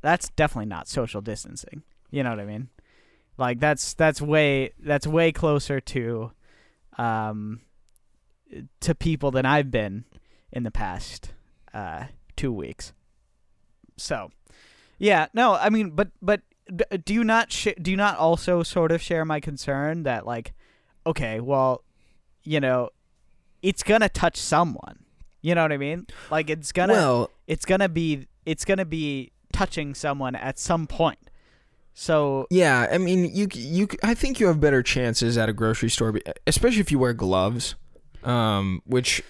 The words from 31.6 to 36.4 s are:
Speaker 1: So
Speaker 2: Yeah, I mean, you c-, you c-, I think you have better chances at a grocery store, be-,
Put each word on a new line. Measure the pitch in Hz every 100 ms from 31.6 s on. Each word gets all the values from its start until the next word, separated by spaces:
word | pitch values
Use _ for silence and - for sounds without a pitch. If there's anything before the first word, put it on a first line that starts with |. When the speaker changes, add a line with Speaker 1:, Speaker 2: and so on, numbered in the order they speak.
| _ _ _
Speaker 1:
So | - - 156 143 135 -
Speaker 2:
Yeah, | 180 165 127 117
I | 170
mean, | 180 185 175 190
you | 202
c-, | 131
you | 123 170 202
c-, | -
I | 214
think | 233 - 262
you | 196
have | 156
better | 147 135
chances | 123 135 123 113 117 117
at | 110
a |
grocery | 107 110 107 117
store, | - 113
be-, | 107 - -